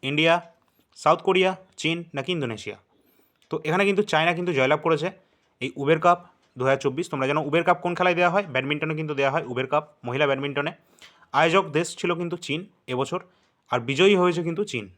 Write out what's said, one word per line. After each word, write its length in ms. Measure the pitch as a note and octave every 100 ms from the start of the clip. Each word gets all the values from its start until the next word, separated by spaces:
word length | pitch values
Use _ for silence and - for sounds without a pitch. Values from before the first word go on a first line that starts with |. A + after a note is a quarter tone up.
ইন্ডিয়া, 320 | C3+ D3 D#3+ E3+ - _ _ _ _ -
সাউথ 220 | D#3 E3+
কোরিয়া, 280 | F#3+ F#3 F#3 F#3 - -
চীন 200 | D#3 E3 E3
নাকি 160 | C#3+ C3
ইন্দোনেশিয়া? 440 | F3 B2+ G#2+ G#2+ G2+ _ _ _ _ _ _ _
তো 40 | D#3
এখানে 180 | - F3
কিন্তু 180 | G3+ G3
চায়না 300 | G#3 D#3 E3
কিন্তু 180 | E3+ F3+
জয়লাভ 280 | C#3+ C3 D3+
করেছে 260 | D#3+ D#3 E3+ - _ _ _ _
এই 100 | C3+ -
উবের 240 | C#3 D#3+
কাপ 180 | F3 F3 - _ _ -
দু 60 |
হাজার 160 | C3 C3+
চব্বিশ। 240 | C#3 C3 E3+
তোমরা 160 | C#3 C3
জানো 140 | D3+ D3
উবের 180 | D3+ F#3+
কাপ 120 | F3
কোন 120 | F3+
খেলায় 220 | E3+ F#3 F3
দেওয়া 120 | F3
হয়? 100 | F#3 F#3+
ব্যাডমিন্টনে 420 | C3 C3+ D3 D#3 D#3
কিন্তু 140 | D#3
দেওয়া 180 | C#3 C#3
হয় 100 | C3+ B2+
উবের 220 | B2 C3
কাপ, 140 | D3 D3+ _
মহিলা 220 | A#2+ B2+ D3
ব্যাডমিন্টনে। 460 | C3+ C#3+ C#3 D3 - _ _ - _ _
আয়োজক 300 | - E3 F3+ E3
দেশ 180 | D3+ D#3 -
ছিল 140 | F3+
কিন্তু 220 | E3+ F3 E3+
চীন 240 | - D3 G3+ _ -
এবছর, 340 | B2+ C3+ F3+ - _ _ _ _
আর 80 | B2
বিজয়ী 340 | A#2 C#3 F#3+ G3
হয়েছে 240 | F3+ E3+
কিন্তু 200 | E3 E3+
চীন 200 | G#3 A#2+ G2+